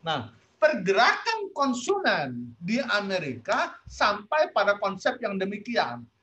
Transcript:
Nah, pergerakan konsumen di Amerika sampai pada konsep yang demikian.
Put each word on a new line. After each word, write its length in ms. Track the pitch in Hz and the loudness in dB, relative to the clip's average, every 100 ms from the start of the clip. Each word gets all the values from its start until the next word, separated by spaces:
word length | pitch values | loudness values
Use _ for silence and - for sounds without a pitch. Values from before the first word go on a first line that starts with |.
| 165 | -2
Nah, 240 | 151 107 - _ _ | -4 -4 -16 _ _
pergerakan 920 | 311 311 185 196 254 403 453 453 392 | 2 2 2 4 4 4 -2 -4 -4
konsumen 1000 | - 277 247 - 403 262 185 135 120 120 - | 0 0 0 -2 0 2 0 -2 -6 -10 -10
di 160 | 175 233 | -2 -2
Amerika 960 | 254 208 196 185 147 117 - 240 330 - - | 0 -2 0 -4 -4 -8 -2 -2 -2 -6 -18
sampai 640 | - 233 208 - 302 311 | 0 0 0 0 2 2
pada 260 | 220 196 202 | 4 2 2
konsep 400 | 196 190 262 247 | 0 0 -2 -2
yang 160 | 214 196 | -4 -2
demikian. 720 | 196 208 208 226 147 120 120 _ | -4 -4 -4 -2 -2 -4 -14 _